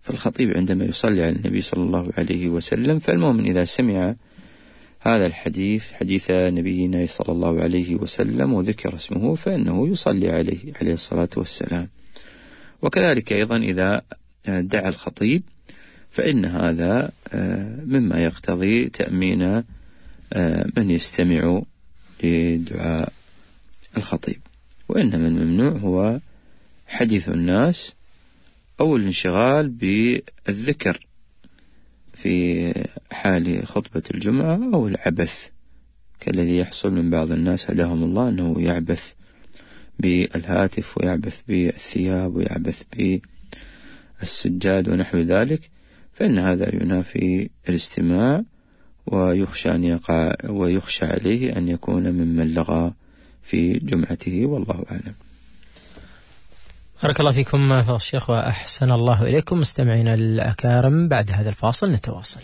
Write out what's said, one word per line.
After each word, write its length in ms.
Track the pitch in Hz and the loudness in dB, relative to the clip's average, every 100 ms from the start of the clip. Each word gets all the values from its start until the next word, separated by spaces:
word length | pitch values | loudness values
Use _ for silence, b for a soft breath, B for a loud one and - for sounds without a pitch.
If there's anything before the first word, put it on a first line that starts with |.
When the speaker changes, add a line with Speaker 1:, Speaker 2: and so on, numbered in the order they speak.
Speaker 1:
فالخطيب 560 | - - - - 117 - | -8 -4 -4 0 0 2
عندما 280 | 92 92 95 | 0 0 -2
يصلي 380 | - 113 95 | 0 2 2
على 120 | 82 - | 2 0
النبي 260 | - 98 | -2 -2
صلى 220 | 95 90 | -2 -2
الله 280 | 87 90 87 - | 0 0 -2 -4
عليه 320 | 82 90 87 | -2 0 0
وسلم، 500 | 85 - - 131 156 | -2 -2 0 2 0
فالمؤمن 460 | - 175 160 113 101 | 2 2 2 2 2
إذا 200 | 90 87 | 0 0
سمع 500 | - 123 98 90 113 B B B B B B B B | 0 0 2 0 -4 B B B B B B B B
هذا 260 | 113 113 90 | 0 2 2
الحديث، 640 | 85 - - 98 107 - | 0 -6 -2 0 0 -4
حديث 400 | - 95 95 - | -6 -2 0 2
نبينا 760 | 92 92 90 90 90 90 90 85 | 2 2 0 0 0 0 0 -2
صلى 240 | - - | -2 -2
الله 300 | 82 87 82 | 0 0 2
عليه 340 | 85 90 87 87 | 2 0 0 -2
وسلم، 580 | - - 101 117 135 | -4 -2 -2 0 0
وذكر 420 | 110 90 107 90 85 | 0 0 -4 -6 -8
اسمه، 400 | - - 117 165 | -6 -2 0 -2
فإنه 520 | 185 180 - 90 147 | -2 -2 0 0 0
يصلي 440 | 196 - 98 90 | 0 0 0 0
عليه، 420 | 82 82 - 151 139 | 0 -2 -4 -10 -4
عليه 120 | - | -2
الصلاة 360 | 85 - 85 87 - | -2 -4 -2 -2 -2
والسلام. 520 | - - - 87 87 - B B B B B B B B | -6 -6 -4 -6 -6 -14 B B B B B B B B
وكذلك 520 | - 185 180 123 110 | -2 2 2 2 0
أيضا 240 | 104 107 117 | -2 0 0
إذا 440 | 110 92 95 104 - - - _ - | 0 0 0 0 -4 -20 -20 _ -4
دعا 420 | 95 90 107 95 | -2 0 0 -2
الخطيب، 540 | - - - 104 165 - - B B B B B | -4 -8 -2 0 0 -2 -20 B B B B B
فإن 340 | - - 131 85 | -2 0 2 0
هذا، 680 | 85 87 82 87 117 143 - - | 0 0 2 2 0 -2 -8 -8
آه، 500 | 107 92 95 101 120 151 | -4 -2 -4 -6 -8 -2
مما 380 | 135 110 85 | 2 2 2
يقتضي 640 | 85 - - 87 95 117 123 | 0 -2 -4 0 2 2 0
تأمين، 760 | - - 92 92 90 90 107 120 b b b b b - | -4 -2 0 2 2 2 0 -2 b b b b b -8
آه، 320 | - 85 82 - - | -2 0 0 0 0
من 140 | 101 | 0
يستمع 680 | 85 - - 90 82 85 90 117 _ - - - - | 0 0 0 2 4 2 0 -2 _ -20 -20 -20 -2
لدعاء 880 | 85 82 85 82 85 - 82 80 - - b b b b b - - 113 | 0 2 2 0 -2 -4 -2 -2 -2 -8 b b b b b -20 -8 -6
الخطيب. 440 | - - - - - - - - - | -4 -4 -4 -8 -12 -20 -20 -20 -2
وإنما 380 | - 135 85 82 | 0 2 2 2
الممنوع 440 | 82 82 90 135 | 2 2 2 2
هو 480 | 143 101 92 104 120 - b b b b b - | 0 0 2 2 -2 -6 b b b b b -14
حديث 420 | - 233 208 - | -2 2 2 0
الناس 640 | 82 85 196 170 180 - - b b b b b b _ - | 0 2 4 2 0 -6 -14 b b b b b b _ 0
أو 160 | 156 135 | 2 2
الانشغال 720 | 98 90 90 90 123 147 147 | 2 -2 0 2 4 4 0
بالذكر 1400 | 117 95 104 117 123 - - - 202 233 - 95 - - - - - - b b b b b - | -2 0 2 2 0 -6 -8 -6 -4 -2 -2 -2 -4 -10 -20 -20 -20 -20 b b b b b -20
في 600 | - - 90 87 85 85 - - - _ | -8 -2 0 2 0 -2 -2 -6 -10 _
حال 560 | - 101 90 87 87 - | -4 0 0 0 -2 -4
خطبة 360 | 104 - - - | -6 -6 -8 -6
الجمعة، 600 | - 101 131 160 175 254 | -4 0 0 2 0 0
أو 140 | 185 107 | 0 0
العبث 600 | 95 92 82 82 - - - - - - - - - | -2 -2 -2 -4 -6 -16 -20 -20 -20 -20 -20 -20 -10
كالذي 380 | - 92 85 90 | -4 0 2 2
يحصل 340 | 90 - 98 | 0 -2 -2
من 160 | 92 85 | 0 2
بعض 220 | 82 80 | 2 0
الناس 400 | 80 87 90 - | 0 0 0 0
هداهم 320 | 87 85 82 | 0 0 0
الله، 260 | 82 95 123 | 0 0 0
أنه 320 | 95 87 82 | 0 0 0
يعبث 520 | 85 85 82 85 - - B B B B B B B - | 0 0 -2 -4 -6 -20 B B B B B B B -2
بالهاتف 960 | 90 90 - - 165 90 98 - - - | 2 2 0 -4 -2 0 0 -2 -6 -2
ويعبث 440 | 90 85 - - - | -2 0 -4 -10 -4
بالثياب 880 | 87 87 - - - 92 92 92 87 | 0 0 -2 -6 -2 0 0 -2 -2
ويعبث 480 | - - - - - - - 190 - - - B B B B B B - | -2 -2 -4 -6 -12 -2 0 0 -4 -20 -20 B B B B B B -12
بالسجاد 680 | - - - 90 95 95 90 | -8 -4 -4 -2 2 2 2
ونحو 280 | 90 92 87 | 0 0 0
ذلك، 520 | 85 92 123 156 - b b b b | 2 2 2 -2 -6 b b b b
فإن 260 | - 214 104 | -2 2 4
هذا 360 | 92 90 - 85 | 2 2 0 0
ينافي 760 | - 92 87 - 90 92 107 - - | 0 0 -2 -2 0 0 -2 -8 -4
الاستماع، 720 | - - - - - 120 160 233 b b b b b - | -2 -2 -2 2 2 4 2 -2 b b b b b -4
ويخشى 640 | 98 92 90 95 - - | 0 2 2 0 -2 -2
أن 120 | 87 | 2
يقع، 520 | 87 85 - 82 80 - - | 2 0 0 2 2 -2 -4
ويخشى 560 | 101 87 95 - - 80 | 0 2 0 -2 -4 -2
عليه 520 | 82 92 117 127 117 | 0 0 0 0 -2
أن 100 | 87 | -2
يكون 440 | 85 - 92 90 | -2 -2 0 0
ممن 420 | 90 82 82 80 | 0 2 2 2
لغى 400 | 82 82 82 85 - b b b b | 0 0 0 0 -4 b b b b
في 300 | - - 85 | -4 0 2
جمعته، 720 | - - 90 - 85 - 92 135 | 0 0 -2 0 -4 -4 -2 0
والله 400 | 147 110 - - | -2 -4 -6 -6
أعلم. 220 | - 107 - - - - - B B B B B B B B B B B B - - | -8 -10 -16 -20 -20 -20 -20 B B B B B B B B B B B B -20 -2
Speaker 2:
بارك 160 | 151 143 | 0 4
الله 120 | 147 | 4
فيكم 520 | 131 131 143 139 131 | 4 2 4 4 4
فضل 120 | 117 120 | 4 0
الشيخ 340 | - 135 - | 0 -2 0
وأحسن 640 | 113 - 104 - - 127 | 0 0 -4 -6 0 2
الله 320 | 120 120 113 | 4 4 4
إليكم. 360 | 117 143 156 175 | 4 2 2 0
مستمعينا 540 | 147 - 123 113 113 | 2 2 2 4 4
الأكارم، 920 | 113 110 110 117 107 120 123 131 156 170 | 4 2 2 0 0 4 4 6 4 4
بعد 240 | 127 107 | 2 2
هذا 180 | 98 107 | 0 0
الفاصل 420 | 101 110 127 202 | 0 0 2 2
نتواصل. 480 | 127 - 87 - - | 2 -2 -8 -8 -8